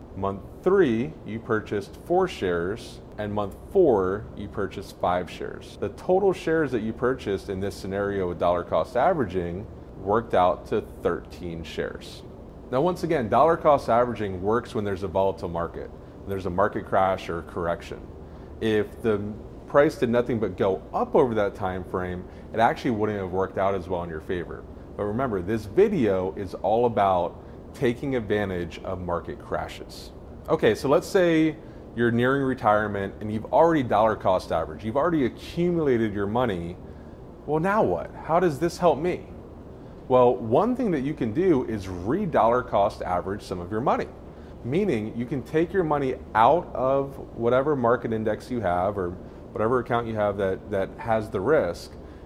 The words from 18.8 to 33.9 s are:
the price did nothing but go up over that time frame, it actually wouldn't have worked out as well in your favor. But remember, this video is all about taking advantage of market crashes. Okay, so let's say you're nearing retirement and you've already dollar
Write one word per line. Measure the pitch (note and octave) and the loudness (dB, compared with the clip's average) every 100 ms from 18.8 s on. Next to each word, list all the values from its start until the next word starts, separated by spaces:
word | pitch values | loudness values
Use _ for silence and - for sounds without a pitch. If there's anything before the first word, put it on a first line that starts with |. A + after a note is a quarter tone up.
| G2+ - | 0 -2
the | A#2 G#2 G#2 G#2+ - - - | 0 0 -2 -8 -14 -16 2
price | D3 D3+ D3 | 4 4 4
did | B2 | 2
nothing | A#2+ A#2+ A#2 | 2 2 0
but | G#2 F2+ | -2 2
go | G#2 F#2+ - | 2 2 -2
up | F#3 - G#3 | -4 2 4
over | C3 | 4
that | A2 G2+ - | 4 0 0
time | G2 F#2 | -4 -4
frame, | F2 G2 F2+ F2+ F#2 - - | -4 -4 -2 -6 -10 -14 -6
it | G#2+ | 2
actually | A#2 D#3 D3 | 2 2 0
wouldn't | A2 G#2+ G#2 | 0 0 -2
have | F#2 | -2
worked | F#2 F#2 G2+ | 0 0 2
out | F#2+ | 2
as | G2 F2 | 0 -2
well | F2+ | -4
in | F2 | -4
your | D#2 | -8
favor. | - F2+ D#2 C#2+ - - - - | -4 -4 -4 -10 -14 -16 -14 -6
But | |
remember, | G#2 A2 C3+ G2+ | -4 -2 -2 -2
this | F2 A2+ | -2 -4
video | G2+ G#2 G#3+ G3 A2 F#2+ F#2 | 0 4 4 4 2 2 0
is | - G2 | -4 -8
all | - F#2+ A2+ | -4 0 2
about | A#2+ G#2+ G2 F2+ F2 - - - - | 4 4 4 4 0 -4 -14 -16 -16
taking | - B2 A#2+ C#3+ B2+ | -2 0 0 -2 -2
advantage | G#2+ G#2 G2+ F2+ E2+ - | 0 0 0 -2 -4 -8
of | F2+ F#2 | -8 -6
market | F2+ E2+ - D2+ | -4 -4 -4 -10
crashes. | - E2 D#2+ - - - - - - - - | -6 -6 -6 -10 -14 -16 -16 -16 -18 -14 -2
Okay, | D#3 C#3 | 2 4
so | G#2 C3+ | 2 4
let's | D#3 E3 | 2 4
say | G3 F3 D#3+ D#3+ D#3 - - - - | 4 4 4 2 0 -10 -16 -10 0
you're | A#2+ | 2
nearing | A#2 B2 C#3 | 4 4 2
retirement | C3+ A#2+ A2+ G#2 G#2+ G2 G2 - | 0 2 4 4 2 -2 -4 -6
and | G#2+ | -6
you've | G#2+ - | -6 0
already | C#3 E3 D#3+ | 4 6 4
dollar | A#2+ | 2